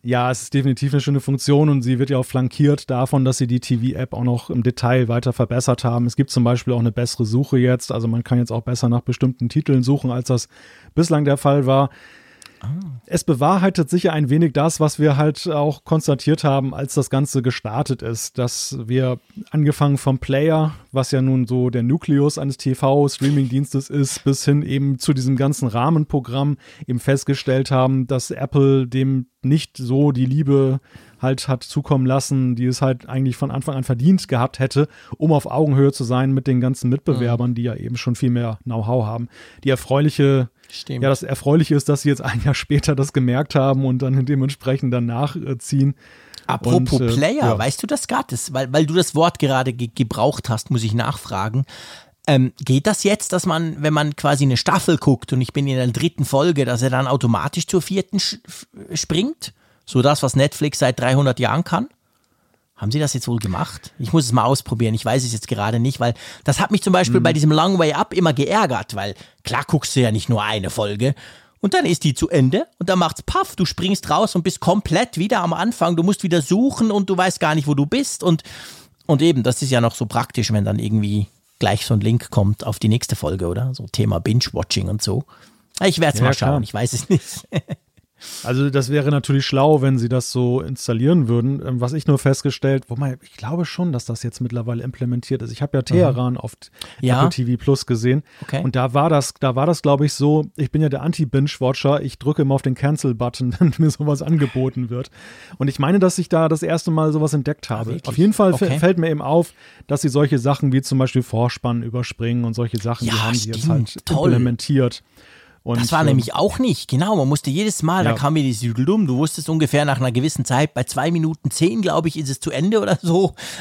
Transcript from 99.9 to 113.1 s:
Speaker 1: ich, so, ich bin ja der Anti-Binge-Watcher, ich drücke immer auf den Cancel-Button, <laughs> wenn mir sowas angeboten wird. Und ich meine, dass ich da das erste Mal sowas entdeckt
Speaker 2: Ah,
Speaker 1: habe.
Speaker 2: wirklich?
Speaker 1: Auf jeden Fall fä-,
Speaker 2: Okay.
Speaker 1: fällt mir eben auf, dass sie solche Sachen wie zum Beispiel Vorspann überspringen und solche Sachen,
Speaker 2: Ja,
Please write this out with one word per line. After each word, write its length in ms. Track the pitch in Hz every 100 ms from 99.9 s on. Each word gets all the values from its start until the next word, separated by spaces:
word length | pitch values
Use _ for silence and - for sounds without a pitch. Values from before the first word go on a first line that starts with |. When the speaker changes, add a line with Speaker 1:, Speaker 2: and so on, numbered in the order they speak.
| 139 147
Speaker 1:
ich, 80 |
so, 320 | - 143 156 151 -
ich 160 | 143
bin 100 | 151
ja 60 | 156
der 120 | 135
Anti-Binge-Watcher, 1000 | 165 170 143 139 143 - 127 131 139 143
ich 160 | 135 -
drücke 260 | 131 151
immer 120 | 135 135
auf 60 |
den 120 | 135
Cancel-Button, 840 | 127 139 151 139 113 120 - 123 -
<laughs> 40 |
wenn 140 | 175 -
mir 140 | 156
sowas 300 | - 151 139
angeboten 680 | 143 160 139 131 131 131 120
wird. 220 | 123 135 - - - - -
Und 100 | 139
ich 100 | -
meine, 220 | 147 196
dass 180 | 185 180
ich 120 | 170
da 180 | 165 160
das 160 | 156
erste 280 | 165 165 -
Mal 200 | 160 156
sowas 220 | 151 151
entdeckt 360 | 147 135 151 -
Speaker 2:
Ah, 100 | 110
Speaker 1:
habe. 80 | 113
Speaker 2:
wirklich? 160 | 165 -
Speaker 1:
Auf 100 | 127
jeden 160 | 196
Fall 200 | 214 196
fä-, 120 | 151 185
Speaker 2:
Okay. 140 | 143
Speaker 1:
fällt 180 | 175 175
mir 120 | 165
eben 100 | 147
auf, 320 | 135 165 170 _ - - -
dass 140 | 143
sie 80 | 151
solche 300 | 131 147 139
Sachen 320 | 123 139 143
wie 100 | 131
zum 160 | 131 135
Beispiel 240 | 127 131
Vorspann 640 | 123 110 120 - 123 117
überspringen 600 | 117 123 123 - 117 120 117
und 80 |
solche 240 | 110 117 113
Sachen, 280 | 110 120
Speaker 2:
Ja, 60 | 117